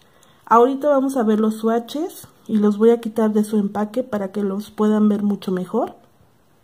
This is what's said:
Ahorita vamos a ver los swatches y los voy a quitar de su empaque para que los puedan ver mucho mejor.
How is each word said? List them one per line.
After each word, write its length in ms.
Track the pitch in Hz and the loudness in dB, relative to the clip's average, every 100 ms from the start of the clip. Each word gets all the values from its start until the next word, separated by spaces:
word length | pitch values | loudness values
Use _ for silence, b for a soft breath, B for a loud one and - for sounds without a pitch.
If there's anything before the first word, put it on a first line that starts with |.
| b b b b - | b b b b 2
Ahorita 380 | 226 254 269 294 | 4 4 2 2
vamos 300 | 277 269 269 | 2 0 0
a 60 | |
ver 180 | 220 214 | 0 2
los 140 | 220 220 | 0 -2
swatches 680 | 220 233 233 285 359 - - _ - | -2 -2 -4 -6 -8 -10 -20 _ -4
y 80 | 220 | 0
los 220 | 208 202 | 2 4
voy 140 | 226 | 4
a 100 | 233 | 2
quitar 320 | 226 226 214 | -2 -2 0
de 100 | 214 | 0
su 140 | 214 214 | 0 -2
empaque 460 | 196 202 214 254 | -2 -4 -4 -6
para 280 | 254 208 190 | -6 -6 -6
que 120 | 214 | -4
los 280 | 202 196 - | -4 -6 -8
puedan 380 | - 214 214 214 | -2 0 4 2
ver 120 | 208 | 2
mucho 300 | 202 196 - | -2 -4 -4
mejor. 440 | 185 185 226 349 - _ _ _ _ _ _ | -6 -4 -4 -4 -8 _ _ _ _ _ _